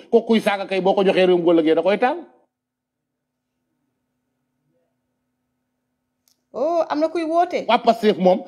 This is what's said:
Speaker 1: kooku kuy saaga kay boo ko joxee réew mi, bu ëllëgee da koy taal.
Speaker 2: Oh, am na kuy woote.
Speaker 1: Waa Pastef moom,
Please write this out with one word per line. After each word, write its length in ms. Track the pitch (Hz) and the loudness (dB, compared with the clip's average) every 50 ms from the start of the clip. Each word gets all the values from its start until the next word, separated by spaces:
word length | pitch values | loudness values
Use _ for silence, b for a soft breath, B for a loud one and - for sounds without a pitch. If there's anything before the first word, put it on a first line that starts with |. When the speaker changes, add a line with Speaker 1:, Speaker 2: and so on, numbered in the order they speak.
| B B | B B
Speaker 1:
kooku 160 | 233 226 - | 0 0 2
kuy 140 | - 226 214 | 2 0 0
saaga 260 | - 208 196 190 196 | 0 -2 -4 -4 -6
kay 140 | - 190 190 | -4 -4 -2
boo 140 | 180 196 190 | 0 0 0
ko 80 | 202 190 | 2 2
joxee 200 | 190 - 185 185 | 2 2 2 2
réew 100 | 180 180 | 2 2
mi, 60 | 175 | 2
bu 80 | 170 175 | 2 2
ëllëgee 220 | 170 165 156 160 160 | 2 2 2 2 0
da 80 | 165 | 2
koy 160 | 165 185 208 196 | 2 0 0 0
taal. 200 | 247 254 320 349 294 - _ _ _ _ _ _ _ _ _ _ _ _ _ _ _ _ _ _ _ _ _ _ _ _ _ _ _ _ _ _ _ _ _ _ _ _ _ _ _ _ _ _ _ _ _ _ _ _ _ 254 254 _ _ _ _ _ _ _ _ _ _ _ _ _ _ _ _ _ _ _ _ _ _ _ _ _ _ _ _ _ _ _ _ _ - | 0 -2 -2 -4 -12 -18 _ _ _ _ _ _ _ _ _ _ _ _ _ _ _ _ _ _ _ _ _ _ _ _ _ _ _ _ _ _ _ _ _ _ _ _ _ _ _ _ _ _ _ _ _ _ _ _ _ _ _ _ _ _ _ _ _ _ _ _ _ _ _ _ _ _ _ _ _ _ _ _ _ _ _ _ _ _ _ _ _ _ _ _ -10
Speaker 2:
Oh, 280 | 190 269 320 349 330 - - | -6 -4 -4 -2 -4 -4 -4
am 120 | - 294 | -4 -4
na 80 | 311 311 | -4 -4
kuy 160 | 311 349 330 | -4 -6 -6
woote. 400 | 311 330 339 359 349 320 220 - - | -2 -2 -2 -2 -2 -4 -6 -2 0
Speaker 1:
Waa 100 | 233 233 | -2 0
Pastef 380 | - 233 226 - 214 214 190 - | 2 0 0 0 0 -2 0 2
moom, 260 | 185 180 185 - B | 2 2 2 2 B